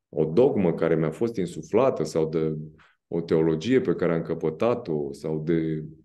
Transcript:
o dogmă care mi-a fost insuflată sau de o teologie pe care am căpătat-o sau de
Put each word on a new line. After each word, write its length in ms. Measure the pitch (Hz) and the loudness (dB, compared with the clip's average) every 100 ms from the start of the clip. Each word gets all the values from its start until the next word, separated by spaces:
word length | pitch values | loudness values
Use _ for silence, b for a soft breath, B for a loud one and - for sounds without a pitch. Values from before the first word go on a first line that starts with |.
| _ | _
o 160 | 73 78 | -2 2
dogmă 480 | 87 131 107 87 | 4 4 4 0
care 220 | - 80 80 | 2 2 2
mi-a 160 | 80 | 0
fost 240 | - 117 98 | -2 -4 -2
insuflată 680 | 85 90 - 104 131 131 | -6 -8 0 2 2 0
sau 260 | 78 82 78 | -2 0 0
de 280 | 80 80 78 78 - b b - | 0 -2 -4 -10 -18 b b -6
o 140 | 85 | -6
teologie 600 | 82 82 80 80 104 131 | 0 2 4 2 2 2
pe 140 | 87 82 | 2 0
care 180 | 85 | 2
am 80 | 82 | 0
căpătat-o 920 | 82 80 80 76 113 120 - 76 69 | -2 -2 -4 0 0 0 -2 -4 -4
sau 260 | 71 80 78 | -8 -6 -4
de 400 | 78 82 80 78 76 - | 0 0 0 -4 -8 -16